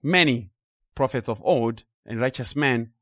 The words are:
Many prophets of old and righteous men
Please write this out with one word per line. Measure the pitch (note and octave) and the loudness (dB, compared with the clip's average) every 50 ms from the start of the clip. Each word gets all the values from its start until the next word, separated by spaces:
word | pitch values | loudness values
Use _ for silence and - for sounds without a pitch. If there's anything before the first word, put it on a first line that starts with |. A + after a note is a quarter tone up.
| - | -2
Many | C#3 F3 F3+ E3+ D3+ B2+ A#2+ G#2+ F#2+ _ _ _ _ _ _ _ _ _ | 2 2 4 4 4 2 0 -2 -10 _ _ _ _ _ _ _ _ _
prophets | - C#3 C3 - C3 A2 - | -2 -2 0 0 -4 -4 -4
of | A2+ G#2 - | -6 -4 0
old | - F3+ C3 A#2 A2+ A#2 - - _ _ _ _ | 2 2 2 2 0 -2 -4 -12 _ _ _ _
and | - A#2 A2+ | -10 -4 -2
righteous | A#2+ C3 C3 - B2+ - - | -2 -2 -2 -4 -10 -8 -4
men | C#3+ D3+ C3+ B2 A#2 A#2 A2 _ _ | 0 0 2 2 0 -2 -6 _ _